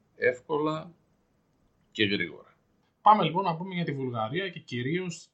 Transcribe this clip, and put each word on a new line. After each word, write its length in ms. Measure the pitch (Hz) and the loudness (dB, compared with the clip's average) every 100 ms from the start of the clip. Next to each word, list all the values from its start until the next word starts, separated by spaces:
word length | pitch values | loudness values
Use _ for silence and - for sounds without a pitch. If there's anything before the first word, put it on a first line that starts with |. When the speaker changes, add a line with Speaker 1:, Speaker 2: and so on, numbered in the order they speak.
| _ - | _ 0
Speaker 1:
εύκολα 800 | 117 127 - 151 156 156 170 - _ _ _ _ _ _ _ _ _ | 0 0 -4 -2 -2 -4 -10 -20 _ _ _ _ _ _ _ _ _
και 140 | - 101 | 0 2
γρήγορα. 520 | 98 85 - - _ _ _ _ _ | 0 -2 -8 -20 _ _ _ _ _
Speaker 2:
Πάμε 220 | 208 214 | 6 6
λοιπόν 200 | 160 170 | 4 0
να 120 | 190 160 | -2 -2
πούμε 200 | 190 175 | -4 -4
για 80 | |
τη 80 | 160 | -4
Βουλγαρία 580 | 135 131 120 110 165 190 | -4 -4 -4 -4 -4 -6
και 100 | 165 | -10
κυρίως 720 | - 123 127 170 180 - - | -8 -4 -2 -2 -4 -10 -16